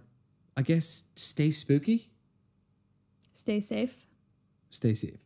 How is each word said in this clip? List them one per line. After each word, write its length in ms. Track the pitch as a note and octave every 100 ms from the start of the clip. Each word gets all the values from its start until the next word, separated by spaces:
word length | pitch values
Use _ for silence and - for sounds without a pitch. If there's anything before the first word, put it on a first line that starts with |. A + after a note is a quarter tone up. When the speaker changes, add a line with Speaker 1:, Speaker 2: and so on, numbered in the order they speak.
| - _ _ _ _ -
Speaker 1:
I 60 |
guess 480 | C3+ E3 - - - -
stay 360 | - - D3+
spooky. 600 | D3+ - C#3+ F3+ A3+ - _ _ _ _ _ _ _ _ _ _ _ -
Speaker 2:
Stay 260 | - - G#3+
safe. 480 | G3+ G#3+ B3+ - - _ _ _ _ _ _
Speaker 1:
Stay 240 | - A#2
safe. 260 | G#2+ - -